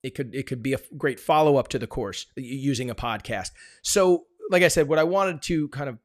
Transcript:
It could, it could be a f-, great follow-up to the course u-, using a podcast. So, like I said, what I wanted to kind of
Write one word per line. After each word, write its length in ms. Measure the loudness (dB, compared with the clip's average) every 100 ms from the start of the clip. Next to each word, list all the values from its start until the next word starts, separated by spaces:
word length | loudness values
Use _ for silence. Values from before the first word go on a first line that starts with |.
It 140 | -10 -8
could, 180 | -8
it 140 | -8 -8
could 160 | -6
be 80 | -4
a 60 | -4
f-, 100 | -6 -6
great 220 | -4 -4
follow-up 480 | 2 4 6 4 2
to 100 | -4
the 80 | -6
course 380 | -6 -8 -8 -12 -14
u-, 60 |
using 460 | -10 -4 -2 -2 -4
a 60 | -6
podcast. 560 | -6 -6 -6 -6 -6 -14 -20 _
So, 460 | 0 4 4 4 0 _ 0
like 140 | 4
I 60 | 4
said, 180 | 4 2
what 120 | 2
I 40 |
wanted 380 | 2 2 0 -2
to 240 | -4 -4 -4
kind 200 | -8 -10
of 80 | -12